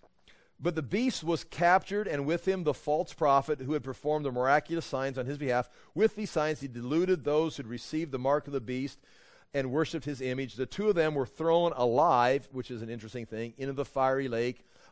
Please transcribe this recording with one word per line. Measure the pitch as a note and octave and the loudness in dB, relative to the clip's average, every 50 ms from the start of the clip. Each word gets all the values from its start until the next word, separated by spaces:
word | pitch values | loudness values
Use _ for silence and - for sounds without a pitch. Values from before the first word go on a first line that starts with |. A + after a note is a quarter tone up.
| - _ _ _ _ - - _ _ _ _ - | -20 _ _ _ _ -20 -20 _ _ _ _ -6
But | C3 F3 D3+ | -4 -4 -2
the | D#3+ C#3+ | -2 -4
beast | G#2+ F3+ A3 B3+ C4 - - D#3+ | -2 -2 0 0 0 -2 -2 -2
was | D#3+ E3 D3 - | -2 -2 -2 -4
captured, | - - C#3+ - F3 F#3 F#3 - - G3 G#3 G#3+ F#3+ | -8 -4 0 4 4 6 4 4 0 -4 -4 -2 -2
and | D#3 C#3+ C#3 | -2 -2 0
with | D3 E3+ E3 - F#3+ | 0 -2 0 0 0
him | F#3+ F#3+ E3 | 0 2 0
the | D3+ C#3 | 0 -2
false | - - D3 D3+ D#3+ F3+ - - | -2 -2 -2 0 0 -2 -4 -2
prophet | - D#3+ C#3+ C#3 C#3 C3+ - D3+ C3+ | 0 4 4 4 4 4 2 -2 -4
who | C3 C3 D#3 | -2 -4 -4
had | D3 - | -4 -4
performed | C3+ B2 - - D3 D3+ D3+ D3 | -6 -10 -6 -2 -2 -2 0 -2
the | C3+ | -2
miraculous | B2 B2 B2+ C3+ C#3+ D3+ - - E3 E3 - | -2 2 4 6 6 4 4 0 -4 -6 -4
signs | - C#3 C3 C3+ C3+ B2+ C3 | -4 -4 -4 -4 -4 -4 -4
on | A#2+ | -4
his | C3 D3 C#3 | -4 -6 -4
behalf. | D3 B2+ A#2+ B2 B2 - _ - - _ _ | -2 0 0 0 0 -2 _ -20 -20 _ _
With | E3+ G#3+ A3 - | 2 2 2 2
these | G#3 G#3+ - | -2 -6 -2
signs | - E3 D3+ D#3 D#3 - | 0 0 0 0 0 -2
he | C3+ C3+ | -6 -8
deluded | A#2 A#2+ A#2+ B2 D3+ E3 F#3 F3+ F#3 D#3+ A#2+ | -8 -8 -4 0 2 2 4 4 2 0 2
those | D3 D3 D#3 E3 D#3 - - | 2 2 2 2 0 -2 -6
who | B2 | -10
had | G#2+ | -10
received | B2 A#2 - - - D#3+ E3 D3 | -10 -10 -8 -6 -4 -4 -4 -4
the | C3 B2 | -4 -2
mark | B2 C3+ C#3+ D3 - C#3+ | 0 2 2 2 0 -4
of | C#3+ | -6
the | C3 | -6
beast | A2+ A2+ B2+ B2+ C3+ C3+ - - _ _ _ _ _ - _ _ _ _ - | -4 -4 -4 -4 -4 -6 -8 -14 _ _ _ _ _ -20 _ _ _ _ -4
and | C#3 C3 B2+ | -4 -2 0
worshipped | B2+ D#3 D#3 - - D3+ - | 0 -2 -2 -2 -4 -6 -6
his | D3 C#3+ B2 | -8 -8 -6
image. | C3 B2+ B2+ C3+ C3+ A#2+ - | -4 -4 -4 -4 -4 -6 -6
The | B2+ C3 | -6 -6
two | - - F#3+ G#3 G#3+ | -6 -4 0 0 2
of | G3 | 4
them | E3+ D#3 D#3 D3+ | 4 2 2 2
were | C#3 B2 | 0 -2
thrown | - - - D#3+ E3 E3 F3 F3 E3+ C#3+ | -4 -4 -2 0 2 4 4 4 2 2
alive, | B2 B2 A#2+ A#2 C#3 D3 E3+ C#3 B2 A#2+ B2 C3+ C3 - - | 2 2 2 4 6 6 6 6 6 6 4 4 2 -2 -6
which | - C3 A#2+ - | -10 -10 -8 -8
is | B2+ A2 | -8 -10
an | A2+ A2+ | -8 -8
interesting | A#2+ A2+ A2 A2 - B2 A2+ | -10 -10 -12 -10 -10 -10 -8
thing, | - A2 A2 A#2 A#2+ A2+ C3+ | -8 -8 -8 -8 -8 -8 -8
into | C3+ C#3 C3+ | -8 -6 -4
the | C3+ C#3 | -4 -6
fiery | - - C3+ C3 C3 C3+ C#3 C3+ B2+ | -4 0 0 2 2 2 2 0 0
lake | A#2 A2+ A#2+ B2+ B2 - - _ _ - - - | 0 0 0 0 -2 -6 -14 _ _ -20 -20 -12